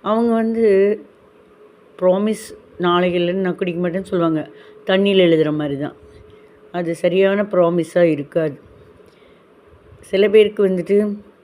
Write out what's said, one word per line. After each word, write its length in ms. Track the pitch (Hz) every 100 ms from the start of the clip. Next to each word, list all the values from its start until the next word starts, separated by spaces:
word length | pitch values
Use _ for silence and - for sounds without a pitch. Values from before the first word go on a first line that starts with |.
அவங்க 320 | 190 220 233
வந்து 680 | 226 226 226 220 196 202 214 - _ _ _ _ _ - _ _ -
ப்ராமிஸ் 560 | 185 185 214 208 - - - -
நாளைக்கு 420 | 175 175 180 175
இல்லைன்னு 140 | 175
நான் 220 | 190 185 165
குடிக்க 340 | 180 170 180
மாட்டேன்னு 120 | 180
சொல்லுவாங்க. 480 | 190 180 165 156 151 - - - -
தண்ணியில 380 | 190 202 190
எழுதுற 300 | 175 160 151
மாதிரி 260 | 151 147 135
தான். 140 | 147 - - - - - - _ -
அது 240 | 175 170 165
சரியான 480 | 180 185 190 202
ப்ராமிஸா 580 | 208 180 170 175 160 180
இருக்காது. 580 | 170 147 143 170 156 131 - - - - - _ _ _ _ _ _ - - -
சில 300 | - 190 208
பேருக்கு 380 | 214 208 208 196
வந்துட்டு 500 | 180 170 202 208 208 - _